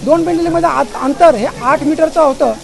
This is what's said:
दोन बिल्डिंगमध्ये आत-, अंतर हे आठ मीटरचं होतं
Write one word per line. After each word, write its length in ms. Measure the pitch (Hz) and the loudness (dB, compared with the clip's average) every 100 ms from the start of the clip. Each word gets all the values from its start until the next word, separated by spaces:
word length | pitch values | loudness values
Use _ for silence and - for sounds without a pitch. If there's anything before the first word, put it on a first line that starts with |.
दोन 200 | - 330 | 0 0
बिल्डिंगमध्ये 440 | 330 339 339 330 330 | 0 -2 -2 0 0
आत-, 340 | 262 285 - | -2 -4 -4
अंतर 320 | 262 285 339 | -4 4 4
हे 120 | 247 226 - | 4 -2 -4
आठ 200 | 240 302 | -2 0
मीटरचं 400 | 285 311 320 330 | 0 0 0 2
होतं 300 | 302 269 269 220 | 0 2 -2 -2